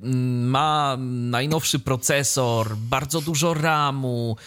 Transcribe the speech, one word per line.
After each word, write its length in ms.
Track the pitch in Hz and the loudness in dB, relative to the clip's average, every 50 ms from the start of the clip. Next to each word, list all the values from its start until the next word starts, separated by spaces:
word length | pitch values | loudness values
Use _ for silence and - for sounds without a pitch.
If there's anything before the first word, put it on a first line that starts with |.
| 101 | -4
mm, 480 | 123 131 127 127 127 123 123 123 123 | -2 0 0 0 0 0 0 0 2
ma 460 | 131 135 151 156 151 151 147 139 131 131 131 127 123 123 120 120 | 2 2 2 2 2 2 0 0 -2 -2 -4 -6 -4 -4 -2 -2
najnowszy 480 | 120 120 131 147 160 160 - - - 143 | 0 0 0 0 0 0 0 0 -2 0
procesor, 960 | 110 135 131 120 - - 151 139 139 - - 135 127 120 117 113 110 110 110 | 0 0 -2 0 0 0 2 2 2 0 0 2 2 2 2 2 0 0 -2
bardzo 440 | 107 110 117 135 135 147 135 - 165 | -4 -4 -2 -2 -2 -2 -2 -4 -4
dużo 340 | 143 160 165 139 160 175 165 | -2 -2 0 0 2 2 2
ramu, 840 | 156 151 165 156 151 147 143 135 135 135 127 123 117 117 113 110 - - | 2 2 2 2 4 2 2 0 -2 -2 -2 -2 -2 -2 -2 -4 -4 -8